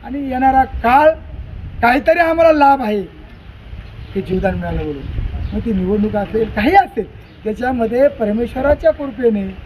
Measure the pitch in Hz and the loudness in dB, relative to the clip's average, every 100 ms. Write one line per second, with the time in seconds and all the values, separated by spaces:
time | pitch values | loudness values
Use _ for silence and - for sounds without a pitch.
0 | 233 277 269 254 262 262 262 - 226 262 | -10 -8 -4 0 4 4 2 0 4 6
1 | 302 320 - - - - - - 233 262 | 6 2 -10 -14 -14 -12 -12 0 2 4
2 | 320 339 330 330 330 302 277 277 226 208 | 2 2 2 4 4 6 6 4 0 -4
3 | 175 - - - - - - - - - | -6 -14 -20 -20 -20 -20 -16 -16 -16 -16
4 | - 196 185 185 190 180 175 160 156 139 | -8 -8 -4 -2 0 -2 -4 -4 -4 -8
5 | 131 - - - - 214 233 196 185 208 | -6 -6 -6 -6 -6 -4 -2 -2 0 0
6 | 208 208 196 220 214 208 226 392 359 - | 0 -2 -2 -2 -2 0 4 4 4 -4
7 | 185 - - - 214 214 247 247 220 240 | -8 -12 -20 -10 -8 -4 -4 -2 0 2
8 | 285 - 214 214 240 262 269 294 330 311 | 0 0 -4 -2 -4 -2 0 2 2 0
9 | 277 214 240 208 196 185 | -6 -2 0 0 -4 -10